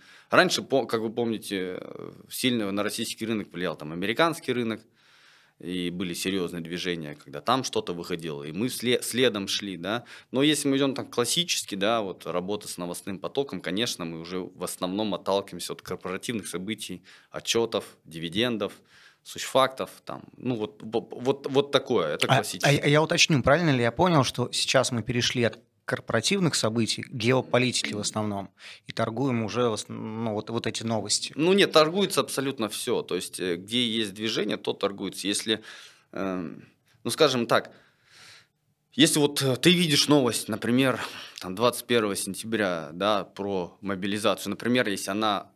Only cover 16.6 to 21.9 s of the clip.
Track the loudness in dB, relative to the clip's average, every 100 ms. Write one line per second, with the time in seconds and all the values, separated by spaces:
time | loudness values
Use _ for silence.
16.6 | -6 -8 -8 -12 -14 -20 _ -10 0 0
17.6 | 2 -2 -4 -16 -16 -10 -4 0 0 -2
18.6 | -6 -8 _ -20 -20 _ -16 -10 0 4
19.6 | 4 2 -8 -8 -14 -14 -16 -8 -4 -4
20.6 | -4 -8 -4 -4 -4 -4 0 0 2 2
21.6 | 4 2 4